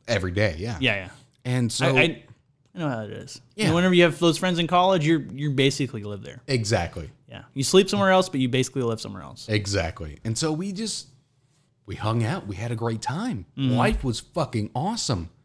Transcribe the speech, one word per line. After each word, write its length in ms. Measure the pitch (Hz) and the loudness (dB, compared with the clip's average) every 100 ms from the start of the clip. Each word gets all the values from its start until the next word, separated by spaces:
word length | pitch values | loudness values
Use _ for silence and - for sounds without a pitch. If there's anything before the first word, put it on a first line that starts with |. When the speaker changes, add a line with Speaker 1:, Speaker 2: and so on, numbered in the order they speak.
| - | -4
Speaker 1:
every 240 | 110 92 | -2 0
day. 240 | 90 104 82 | 0 0 0
Yeah. 200 | 107 120 | -6 -2
Speaker 2:
Yeah, 140 | 127 101 | 0 0
yeah. 140 | 90 - _ _ 123 | -4 -16 _ _ -4
Speaker 1:
And 260 | 123 120 | 0 0
so 240 | - 160 160 | 0 2 2
Speaker 2:
I, 40 | |
I, 240 | 165 151 - - _ _ _ 185 | 2 0 -14 -20 _ _ _ -6
I 40 | |
know 100 | 156 | -4
how 120 | 120 | -4
it 80 | 107 | -8
is. 280 | 104 - - _ - | -12 -14 -18 _ -2
You 100 | 214 | 2
know, 40 | |
Speaker 1:
Yeah. 60 | 165 | 4
Speaker 2:
whenever 180 | 180 | 6
you 100 | 180 | 6
have 140 | 170 151 | 6 6
those 180 | 170 165 | 2 2
friends 200 | 185 170 | 0 0
in 100 | 170 | 2
college, 380 | 175 185 190 147 | 2 4 4 4
you're, 160 | 165 | 2
you 300 | 135 127 147 | 0 -6 -2
basically 520 | 135 139 135 135 117 | 2 2 2 -4 -6
live 200 | 104 101 | -10 -10
there. 180 | - - - | -12 -14 -4
Speaker 1:
Exactly. 640 | 135 104 120 113 - 78 - - | -2 0 0 0 -6 -12 -16 -20
Speaker 2:
Yeah. 140 | - - | -20 -12
You 100 | - | -6
sleep 260 | 135 185 196 | 4 4 6
somewhere 220 | 208 196 | 4 4
else, 180 | 185 185 | 4 4
but 100 | 139 | 0
you 100 | 127 | 0
basically 320 | 123 127 - | 2 0 -2
live 180 | 120 110 | -2 -4
somewhere 220 | - 98 | -6 -12
else. 260 | 71 65 - | -14 -12 -2
Speaker 1:
Exactly. 680 | 107 98 101 82 - 80 73 | -2 0 -2 -2 -4 -12 -8
And 140 | 113 113 | -6 -2
so 140 | 160 | -2
we 180 | 156 196 | -2 -4
just, 360 | 190 226 - - _ _ _ _ _ _ _ - | -6 -6 -8 -12 _ _ _ _ _ _ _ -14
we 100 | - | -6
hung 280 | 104 117 | -2 0
out. 240 | 110 175 - | 0 -2 -6
We 80 | 92 | -8
had 160 | 117 | -6
a 40 | 117 | -4
great 260 | 117 113 | -4 -4
time. 440 | - 139 240 135 87 - | -4 -4 -4 -6 -8 -4
Speaker 2:
Mm-hmm. 180 | 135 123 | 0 4
Speaker 1:
Life 280 | 160 - | 2 2
was 180 | 131 110 | -2 -4
fucking 500 | - - 117 113 107 | -6 -4 -2 -2 -4
awesome. 560 | 123 170 226 - 107 82 _ | -4 -4 -4 -4 -4 -4 _